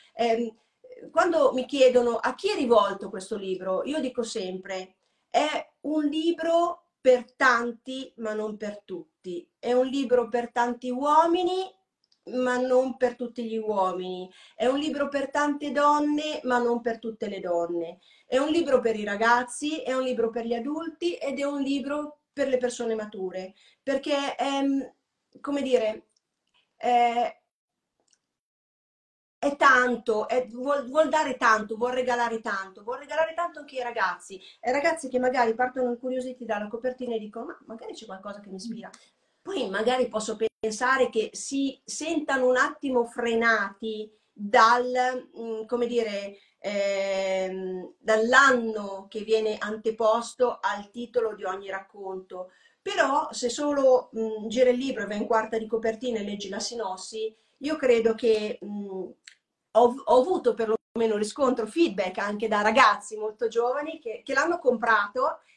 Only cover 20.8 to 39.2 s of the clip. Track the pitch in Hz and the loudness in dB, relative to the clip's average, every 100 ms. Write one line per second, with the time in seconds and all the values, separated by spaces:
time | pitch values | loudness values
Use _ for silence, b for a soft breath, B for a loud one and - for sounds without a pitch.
20.8 | 330 - 339 - 277 269 285 285 269 277 | -6 -4 -4 -4 -6 -4 -4 -2 -2 -2
21.8 | 277 294 294 - _ - 277 254 240 247 | -2 -6 -6 -12 _ -4 0 0 -2 -4
22.8 | 226 220 214 208 185 185 185 b b b | -4 -4 -6 -8 -8 -8 -12 b b b
23.8 | - 269 294 277 277 - 269 277 277 175 | -4 -4 -2 -2 -2 -4 -2 0 0 0
24.8 | - - _ _ _ - 285 285 262 247 | -4 -14 _ _ _ -14 -6 -4 2 2
25.8 | 214 214 - _ _ _ _ _ _ _ | 2 -4 -12 _ _ _ _ _ _ _
26.8 | 247 240 240 240 240 - _ _ _ _ | 2 4 4 2 -2 -4 _ _ _ _
27.8 | _ _ _ _ _ _ _ _ _ _ | _ _ _ _ _ _ _ _ _ _
28.8 | _ _ _ _ _ _ 285 277 285 247 | _ _ _ _ _ _ -4 4 6 8
29.8 | 247 233 - 214 214 247 233 240 262 285 | 4 0 0 -2 0 0 -2 -6 -2 -2
30.8 | 240 294 311 311 294 254 240 220 208 214 | 0 2 4 4 0 2 4 4 2 -4
31.8 | 247 254 247 240 233 226 220 196 190 196 | -2 0 0 0 0 -2 -6 -6 -8 -14
32.8 | 208 254 285 294 320 330 339 302 285 262 | -12 -10 -4 0 0 0 -6 -6 -10 -6
33.8 | 240 233 190 185 - 190 B B 240 277 | -6 -2 -2 -4 -12 -18 B B -2 0
34.8 | 330 320 269 247 254 254 226 226 254 262 | 0 -2 -2 0 2 2 2 2 -2 0
35.8 | 247 240 254 254 254 247 226 202 208 220 | -2 -2 -4 -4 -6 -10 -6 -6 -6 -6
36.8 | 254 254 240 220 214 226 285 - - 226 | -6 -6 -6 -6 -6 -12 -12 -14 -16 -16
37.8 | - - 214 190 208 202 208 190 233 - | -14 -14 -14 -14 -14 -14 -14 -12 -10 -12
38.8 | 185 B B _ | -14 B B _